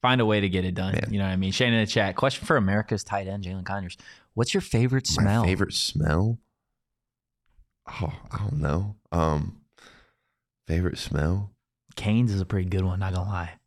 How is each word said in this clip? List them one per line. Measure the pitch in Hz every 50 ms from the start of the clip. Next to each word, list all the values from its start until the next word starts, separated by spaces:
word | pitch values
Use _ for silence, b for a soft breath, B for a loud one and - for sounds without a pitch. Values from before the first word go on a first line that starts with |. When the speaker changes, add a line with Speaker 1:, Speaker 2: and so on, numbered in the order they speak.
Speaker 1:
Find | - 123 127 127
a | 117
way | 107 107 104
to | 98 98
get | 90 95 90
it | 92 90
done. | 90 92 92 98
Speaker 2:
Man. | - - 110
Speaker 1:
You | 110 101
know | 98
what | 95
I | 95
mean? | 92 95 95
Shane | 95 - 127 120 117
in | 113
the | 107
chat. | 107 - 113 104 98 90
Question | - - 135 - - - -
for | 170 135
America's | 104 95 98 104 107 - 113 101 -
tight | - 104 101 98 95
end, | 98 101 98
Jalen | 90 95 95 90
Conyers. | 92 95 101 95 87 - B B B B B B B B
What's | 107 117 - -
your | 196
favorite | 180 - - 117 120 127 127 131 127 - - -
Speaker 2:
My | 107
Speaker 1:
smell? | 98 101 117 113
Speaker 2:
favorite | 87 92 92 98 - -
smell? | - - - - - - 78 76 85 98 113 117 - _ _ _ _ _ _ _ _ _ _ _ _ _ _ _ _ _ _ _ _ _ _ _ _ - _ _ _ _ -
Oh, | - - 98 - - - - -
I | - -
don't | 101 101 - -
know. | 73 71 71 85 98 104 104 - _ _
Um, | - 87 80 80 78 73 76 90 - - _ _ _ b b b b b b b b b b b b b b _ _ _ _ -
favorite | 80 85 90 87 - -
smell? | - - - - 73 80 90 98 101 101 _ _ _ _ _ _ _ _ -
Speaker 1:
Cane's | - - 104 107 117 123 117 101
is | 98
a | 92
pretty | - - 98 92 90
good | 90 95 92
one, | 92 90 92
not | 92 92 90
gonna | 90 90 98
lie. | 101 90 85 85 - - _